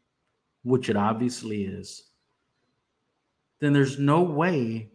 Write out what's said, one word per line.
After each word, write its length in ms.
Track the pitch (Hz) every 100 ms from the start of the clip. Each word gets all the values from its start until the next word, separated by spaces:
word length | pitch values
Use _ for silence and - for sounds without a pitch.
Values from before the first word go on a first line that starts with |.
| _ _ _ _ _ _
which 260 | 123 127 123
it 60 | 104
obviously 680 | 104 113 123 - 113 107
is, 460 | 95 92 92 - - _ _ _ _ _ _ _ _ _ _ _ _ _ _ -
then 120 | 147
there's 260 | 143 135 143
no 220 | 139 160
way 720 | 180 147 175 156 113 113 107